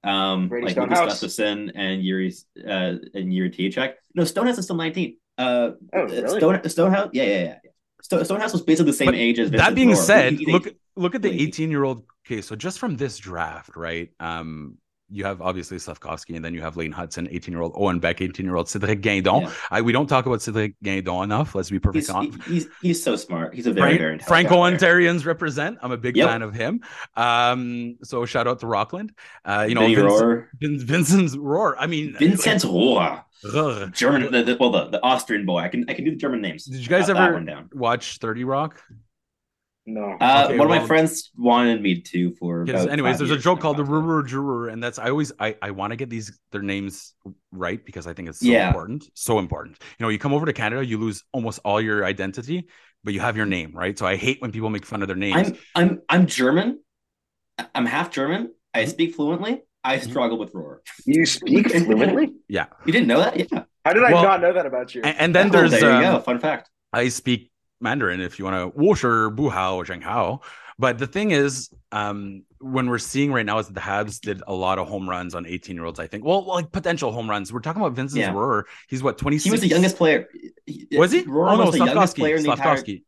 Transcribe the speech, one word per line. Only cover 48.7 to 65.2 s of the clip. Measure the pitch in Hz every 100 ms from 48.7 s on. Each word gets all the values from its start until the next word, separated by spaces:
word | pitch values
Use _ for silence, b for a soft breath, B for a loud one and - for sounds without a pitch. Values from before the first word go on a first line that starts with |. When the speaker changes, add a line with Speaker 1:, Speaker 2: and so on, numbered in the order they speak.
| 92 85 139 -
Speaker 3:
so | - - 113
important. | 90 76 82 80 B B
You |
know, | 113
you | 107
come | 143
over | 143
to | 160
Canada, | 127 107 123
you | 131 110
lose | 113 101 _
almost | 135 113 110
all | 104 104
your | 110 104
identity, | 95 98 95 98 120 175 170 b b b
but | -
you | 98
have | 120
your | 110 104
name, | 92 78
right? | 80 90 104
So |
I | 92 95
hate | 107 135
when | 123
people | 110 110
make | 107
fun | - 110
of | 98
their | 92
names. | 101 92 196
Speaker 1:
I'm, | - B
I'm, | - 175 175 -
I'm | 175 180
German. | - 127 156 220 - _ _ _ _ _ _ _ - -
I'm | 131 120
half | 135 175
German. | - 139 175 233 - _
I | 120
Speaker 3:
Mm-hmm. | 113
Speaker 1:
speak | - 170
fluently. | - 151 175 208 262 _ _
I | 131 135
Speaker 3:
Mm-hmm. | 123
Speaker 1:
struggle | 135 120 113
with | 101
Rohr. | 92 76 69 - - -
Speaker 2:
You | 156
speak | 165 - 349 202 233
Speaker 1:
<laughs> | 170
Speaker 2:
fluently? | 170 110 139 196 311 - _
Speaker 3:
Yeah. | 98 76 -
Speaker 1:
You | -
didn't | 196 151
know | 123
that? | 208 -
Yeah. | 185 294 - _ 151
Speaker 2:
How |
did | 190
I | 240
Speaker 3:
Well, | 175
Speaker 2:
not | 190 185
know | 175
that | 180 143
about | 127 -
you? | 127
Speaker 3:
and, | 143
and | 156